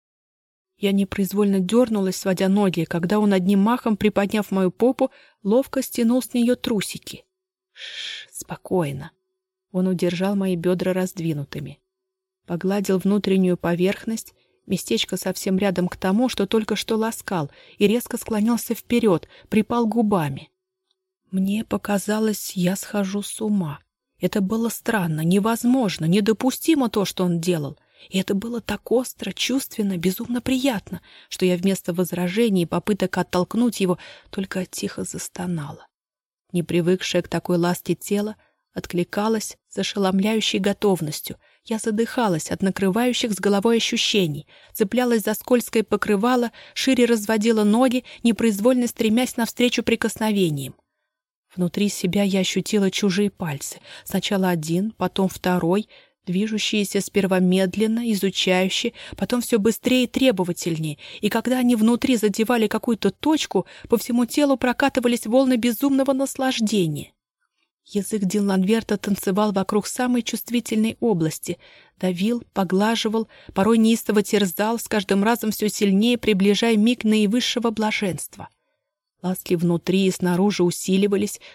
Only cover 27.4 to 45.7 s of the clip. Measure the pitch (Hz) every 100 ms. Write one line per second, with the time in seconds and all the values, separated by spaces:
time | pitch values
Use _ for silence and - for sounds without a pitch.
27.4 | 170 170 139 - _ _ - 190 - 202
28.4 | 233 233 - 202 - 226 247 - 196 -
29.4 | - 262 - - 202 185 175 185 233 240
30.4 | - 254 269 208 - 185 - - _ -
31.4 | 185 180 190 185 - 175 175 170 180 202
32.4 | 233 190 170 175 - 208 190 - 180 180
33.4 | 175 226 240 - 185 175 - - _ -
34.4 | 190 185 180 - 196 - 185 185 - -
35.4 | 180 170 143 156 - _ _ _ _ _
36.4 | _ 175 160 170 170 185 - 180 - 170
37.4 | - 175 175 180 - 170 - 202 208 214
38.4 | _ _ _ - - 175 175 - 220 220
39.4 | - - _ - 196 202 190 190 202 220
40.4 | - 214 196 202 208 180 151 - - -
41.4 | _ _ - 220 226 208 233 - 220 165
42.4 | - 175 190 - 190 202 247 240 240 190
43.4 | 202 202 226 233 - 233 - 214 170 147
44.4 | - - - - 208 233 247 233 208 214
45.4 | - 247 -